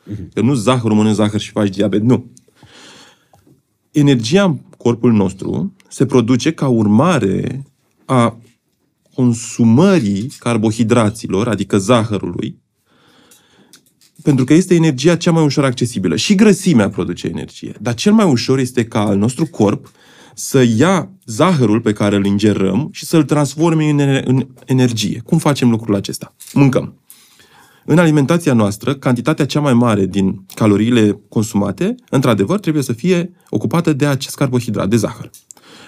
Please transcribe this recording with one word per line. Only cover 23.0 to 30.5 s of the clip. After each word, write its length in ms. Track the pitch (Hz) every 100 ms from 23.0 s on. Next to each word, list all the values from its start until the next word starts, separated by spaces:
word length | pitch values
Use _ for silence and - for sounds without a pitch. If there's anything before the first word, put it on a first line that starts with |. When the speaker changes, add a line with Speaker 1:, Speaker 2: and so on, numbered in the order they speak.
Speaker 2:
să-l 180 | - 165
transforme 680 | 131 147 139 147 170 160 151
în 100 | 147
ener-, 260 | 139 135 -
în 200 | 131 - - -
energie. 560 | 131 127 113 107 -
Cum 140 | - 165
facem 320 | 156 139 123
lucrul 240 | 113 113
acesta? 400 | 101 101 - - _ -
Mâncăm. 400 | 135 139 - - - _ - _ _ _ _ _ _
În 140 | - 156
alimentația 540 | 170 151 131 170 156
noastră, 420 | 120 101 101 -
cantitatea 520 | 135 135 123 117 156 143
cea 140 | 151
mai 140 | 147
mare 320 | 120 120 104 98
din 380 | 101 95 - -